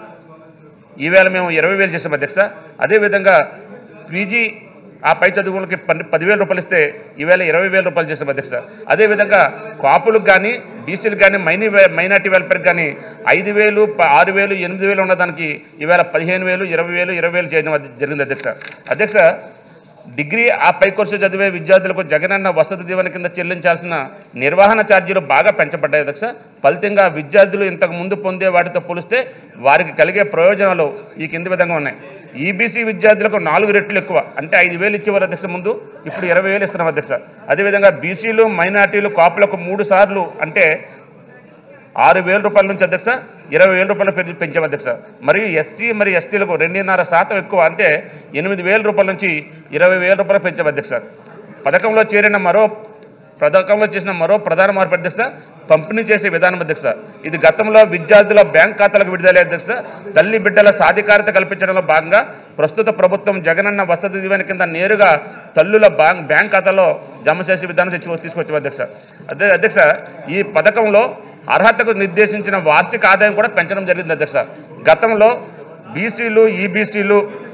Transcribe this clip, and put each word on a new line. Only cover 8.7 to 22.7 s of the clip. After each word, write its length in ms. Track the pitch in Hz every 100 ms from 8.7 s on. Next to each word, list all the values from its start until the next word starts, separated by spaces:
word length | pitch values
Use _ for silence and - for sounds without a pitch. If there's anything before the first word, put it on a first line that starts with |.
| - -
అదేవిధంగా 520 | 151 214 208 202 202 143 - - -
కాపులకు 420 | 139 170 226 220
కానీ, 340 | 196 185 202 240 - -
బీసీలకు 340 | - 180 220 202
కానీ, 200 | 196 196
మైని-, 560 | 165 180 220 202 190
మైనారిటీ 340 | 165 185 202 196
వెల్ఫేర్కి 360 | 185 175 185
కానీ 320 | 190 175 156 - - - 110
ఐదు 220 | 160 190
వేలు, 460 | 208 214 208 214 208
ప-, 40 |
ఆరు 300 | 165 147 185
వేలు, 220 | 190 202
ఎనిమిది 320 | 196 180 190 196
వేలు 140 | 196
ఉన్నదానికి 600 | 185 180 180 160 160 147 - -
ఈవేళ 220 | 151 175
పదిహేను 420 | 170 156 165 185
వేలు, 200 | 185 185
ఇరవై 280 | 190 160 170
వేలు, 200 | 175 180
ఇరవై 200 | 175 170
వేలు 140 | 175 165
చేయడం 260 | 160 151
అది 160 | 151 139 120
జరిగింది, 220 | 139 147
అధ్యక్ష. 260 | 135 135 123 107 - - -
అధ్యక్ష, 240 | 135 208 208 165 - - - - - _ - - 123
డిగ్రీ 320 | 147 214 233
ఆ 220 | - 156
పై 200 | - 196
కోర్సు 260 | 196 202 202
చదివే 340 | 190 190 196
విద్యార్థులకు 520 | 175 160 190 185 185
జగనన్న 460 | 160 151 180 196 190
వసతి 340 | 160 151